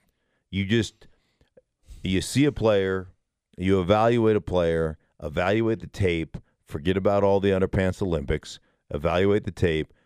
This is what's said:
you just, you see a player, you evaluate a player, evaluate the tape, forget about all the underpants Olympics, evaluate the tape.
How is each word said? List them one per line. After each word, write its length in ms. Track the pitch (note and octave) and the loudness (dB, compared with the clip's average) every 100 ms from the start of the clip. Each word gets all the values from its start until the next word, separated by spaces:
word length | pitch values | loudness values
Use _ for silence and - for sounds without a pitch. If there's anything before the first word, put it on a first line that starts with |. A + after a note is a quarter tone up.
| _ _ _ _ - | _ _ _ _ -10
you 120 | F#2+ G2 | -6 0
just, 420 | A2+ G#2 _ - _ _ _ _ - _ _ - - | 0 -2 _ -20 _ _ _ _ -20 _ _ -20 -10
you 200 | F#2+ F#2 | -2 -2
see 240 | - B2+ C#3+ | -2 0 0
a 60 | |
player, 560 | - A2+ G2+ F#2+ F#2+ F#2 _ _ _ _ - | 2 2 2 0 -4 -8 _ _ _ _ -4
you 240 | F#2 G2 | 2 2
evaluate 560 | F2 G#2+ A2+ A#2+ A2 G#2 | 4 4 4 4 2 2
a 40 | |
player, 560 | - F2+ E2+ E2 D#2+ D#2+ _ - | 0 0 0 0 -2 -6 _ -14
evaluate 600 | D2+ D2+ F2+ A2 A2+ G#2+ | -8 -2 0 0 0 -2
the 60 | - | -6
tape, 500 | - F#2+ E2 D#2 - - _ _ | -2 0 0 -4 -10 -20 _ _
forget 300 | - D#2 F#2+ | -6 -2 0
about 300 | G2 G2+ G2 | 2 2 2
all 160 | G2 | 2
the 80 | G2 | 2
underpants 520 | F#2+ F#2 G2+ F#2 - | 2 0 0 -2 -2
Olympics, 580 | G2 D#2+ C2+ D#2 - - _ _ - | -4 -4 -4 -6 -6 -20 _ _ -10
evaluate 540 | D2 E2 E2+ G2 G2+ | -4 -2 2 2 0
the 80 | - | -2
tape. 420 | - F2+ D#2 D2+ _ | -2 0 0 -4 _